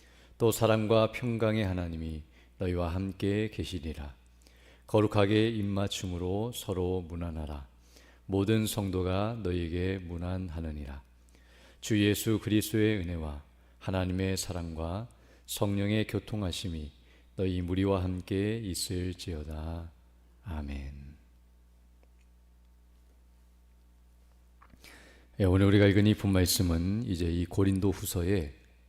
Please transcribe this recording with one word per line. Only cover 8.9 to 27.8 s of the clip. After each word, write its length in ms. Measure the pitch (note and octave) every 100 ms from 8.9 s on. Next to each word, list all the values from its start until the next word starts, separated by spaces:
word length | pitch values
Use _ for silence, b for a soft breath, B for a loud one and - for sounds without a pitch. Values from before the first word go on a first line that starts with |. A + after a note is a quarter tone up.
| F#2 F2+ F#2 G#2+ A#2
너희에게 560 | F2+ F2+ E2 F2 F#2 F#2+
문안하느니라. 1040 | E2+ E2+ F2+ F#2 F#2 D#2+ D#2+ D2+ C#2 C#2 - _ _ b b b b b
주 180 | - G#2 G#2
예수 300 | G2 A2+ G#2
그리스도의 640 | G2 G#2+ - A2 G#2+ G#2+
은혜와 440 | F2 E2+ D#2 D2 - _ b b
하나님의 580 | - F#2 F#2 F#2 F#2+ F#2+
사랑과 720 | - F2 E2+ D#2+ E2 F#2+ B2 b b b b
성령의 640 | - G2+ G2+ G2+ G#2+ G#2
교통하심이 840 | G2+ - G#2+ F#2 - F#2 D#2+ D2 - b b b -
너희 260 | F#2+ F2+
무리와 420 | F2 F#2 G2 F#2+
함께 540 | F2+ F#2 - G2 G#2 A2+
있을지어다. 1300 | G#2 E2+ - F2+ F2+ F2+ - D#2 D2+ D#2 D#2+ E2+ E2 - _ _ _ _
아멘." 480 | - D#2 C#2+ C#2 C#2 C#2 C#2 D2 - _ _ _ _ _ _ _ _ _ _ _ _ _ _ _ _ _ _ _ _ _ _ _ _ _ _ _ _ _ _ _ _ - - - B B B B B -
예, 40 |
오늘 240 | F#2+ F#2+ G2
우리가 180 | G2+ G2+
읽은 220 | G2 G#2
이 80 | G2+
본말씀은 880 | G2+ F#2 F2+ - F2+ E2 F2+ G#2+ B2
이제 260 | F2 E2+
이 140 | E2+ E2+
고린도 460 | - G2 F#2+